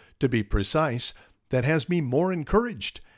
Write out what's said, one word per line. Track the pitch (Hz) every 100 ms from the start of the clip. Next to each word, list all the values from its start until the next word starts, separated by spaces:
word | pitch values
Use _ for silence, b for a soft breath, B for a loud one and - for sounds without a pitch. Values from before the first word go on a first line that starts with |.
| b _
to | 135
be | 120
precise, | 104 107 101 156 156 120 - b b b _
that | 131 127
has | 160 -
me | 175
more | 135 131 180
encouraged | 180 143 208 240 147 - - b